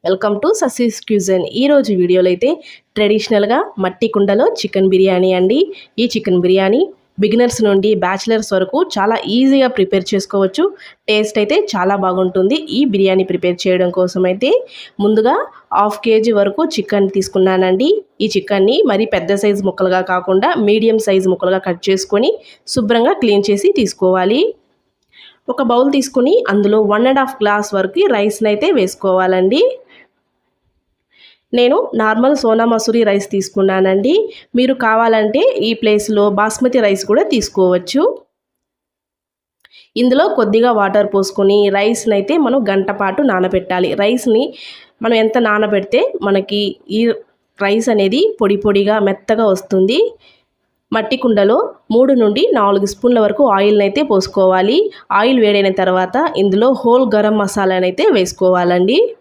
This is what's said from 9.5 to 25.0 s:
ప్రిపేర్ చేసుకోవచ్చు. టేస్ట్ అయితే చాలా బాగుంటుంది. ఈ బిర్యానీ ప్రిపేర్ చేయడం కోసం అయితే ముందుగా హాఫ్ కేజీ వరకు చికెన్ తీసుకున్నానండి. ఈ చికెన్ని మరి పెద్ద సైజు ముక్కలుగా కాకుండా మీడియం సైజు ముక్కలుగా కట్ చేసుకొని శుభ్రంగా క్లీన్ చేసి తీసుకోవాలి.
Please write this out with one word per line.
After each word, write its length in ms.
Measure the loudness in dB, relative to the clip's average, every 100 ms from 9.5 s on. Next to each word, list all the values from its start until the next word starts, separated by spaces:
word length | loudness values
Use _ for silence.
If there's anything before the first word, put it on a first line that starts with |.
| 4 2 0
ప్రిపేర్ 280 | 0 -2 -2
చేసుకోవచ్చు. 520 | -4 -2 -2 -2 0 -4 -4 -20 -14 -2
టేస్ట్ 300 | -2 0 -2
అయితే 140 | 0 0 0
చాలా 220 | -2 0 0
బాగుంటుంది. 540 | 0 0 0 0 0 0 -2 -2
ఈ 40 | 0
బిర్యానీ 320 | 2 2 2 0
ప్రిపేర్ 260 | -2 -2 -2
చేయడం 260 | -2 0 0 0
కోసం 260 | -2 0 -2
అయితే 200 | 0 0 0 -2 -18 -20 -4
ముందుగా 300 | 0 2 2 0 -4 -14 _ 0
హాఫ్ 200 | 0 -2
కేజీ 300 | 0 0 2 0
వరకు 240 | 0 0 -4 -4
చికెన్ 320 | -4 0 0 0
తీసుకున్నానండి. 720 | -2 0 2 2 0 0 0 0 -4 _
ఈ 40 | -4 -4
చికెన్ని 400 | -2 0 2 2 0
మరి 160 | 0 0 -2
పెద్ద 160 | -2 -2
సైజు 200 | 0 0 -2
ముక్కలుగా 320 | -2 -2 0 -2
కాకుండా 380 | -4 0 0 0 0 0
మీడియం 320 | 2 2 0 0
సైజు 220 | 0 0
ముక్కలుగా 260 | -2 -2 -2 -4
కట్ 160 | -6 -2
చేసుకొని 440 | -2 0 0 0 -2 -10 -20 -8
శుభ్రంగా 400 | -4 0 0 0 0
క్లీన్ 200 | 2 2 0
చేసి 200 | 0 0 0
తీసుకోవాలి. 600 | -2 0 0 2 0 0 0 -4 _ _ _ _